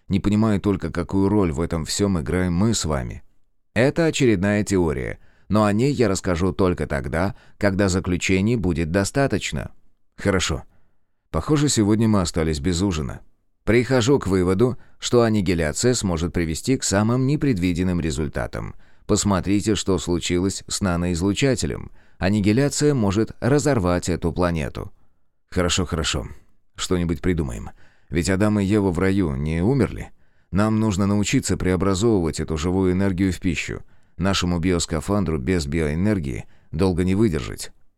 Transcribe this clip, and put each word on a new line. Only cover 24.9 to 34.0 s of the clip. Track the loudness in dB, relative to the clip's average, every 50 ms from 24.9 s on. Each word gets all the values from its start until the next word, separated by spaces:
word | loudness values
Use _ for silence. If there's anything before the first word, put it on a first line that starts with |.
| -14 _ -20 -20 _ _ _ _ _ _ _ _
«Хорошо, | -2 0 0 0 0 0 -2
хорошо. | -2 -2 -4 -2 -2 -4 -4 -6 -8 -14 -18 -20 -20 -20 -20 _ _ _
Что-нибудь | -10 -2 -2 0 0 0 0 -2 -2
придумаем. | 0 0 0 0 -2 -4 -6 -10 -12 -14 -16 -18 -20 -20 _ _ _ _
Ведь | -2 -2 0 0
Адам | 2 2 2 2 2 2
и | 2
Ева | 2 2 2 2 2
в | 0 2
раю | 0 2 2 2 0 0 -2
не | -2 -2 -2 -2 0 2
умерли? | 2 2 2 0 0 -2 -10 -14 -14 -16 _ -20 -20 _ _ _ _
Нам | -2 0 0 2 2 2
нужно | 0 0 0 2 2
научиться | 2 2 0 0 0 0 -2 0 0 -2
преобразовывать | 0 0 0 0 2 2 0 0 2 2 2 2 2 0 0 -2 -4
эту | -6 -4 -4
живую | -4 -2 0 0 2 2 2 2
энергию | 2 0 0 0 0 0 0 0
в | -2
пищу. | -2 -4 -2 -2 -6 -8 -10 -12 -12 -16 -20 -20